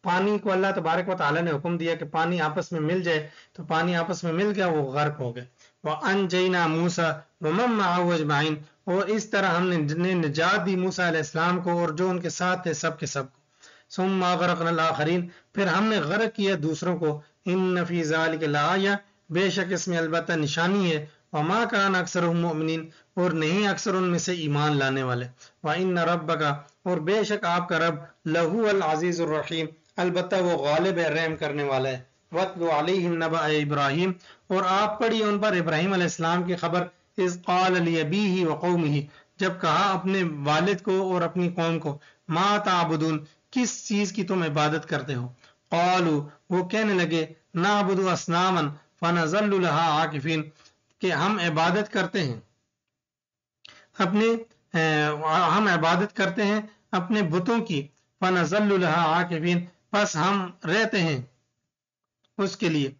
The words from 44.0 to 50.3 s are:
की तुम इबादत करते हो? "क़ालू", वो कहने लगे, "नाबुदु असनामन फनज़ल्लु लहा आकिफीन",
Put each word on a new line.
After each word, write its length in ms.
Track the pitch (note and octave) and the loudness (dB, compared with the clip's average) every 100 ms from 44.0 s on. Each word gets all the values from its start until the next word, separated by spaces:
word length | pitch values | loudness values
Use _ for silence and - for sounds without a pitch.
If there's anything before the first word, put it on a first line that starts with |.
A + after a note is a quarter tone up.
| G3+ | 0
की 120 | G3+ | -2
तुम 200 | F3+ F#3 E3 | -2 0 0
इबादत 400 | D3+ D3+ D#3 D3+ | 0 0 0 -4
करते 280 | C#3+ C#3 | -6 -4
हो? 140 | B2+ B2 - - _ _ | -6 -6 -12 -20 _ _
"क़ालू", 440 | E3 F3+ F#3 E3+ D3+ D3 - _ | 0 2 4 2 0 -2 -14 _
वो 120 | F3+ F3+ | -2 0
कहने 280 | A3 G#3+ | 0 2
लगे, 280 | F#3 F3 E3 D#3 - _ E3+ | 2 2 0 -2 -8 _ -2
"नाबुदु 480 | F#3+ G#3 F#3+ F#3+ F#3+ | 2 2 2 2 0
असनामन 600 | E3+ - E3+ F#3 F3+ D3 D3 _ _ | -2 0 2 2 2 0 -6 _ _
फनज़ल्लु 580 | E3+ F3 D#3 F#3+ G#3 G3 | 0 0 2 0 2 2
लहा 260 | F3+ D3+ E3 D3+ | 2 2 2 2
आकिफीन", 460 | D#3+ D3+ C#3 | 0 -2 -2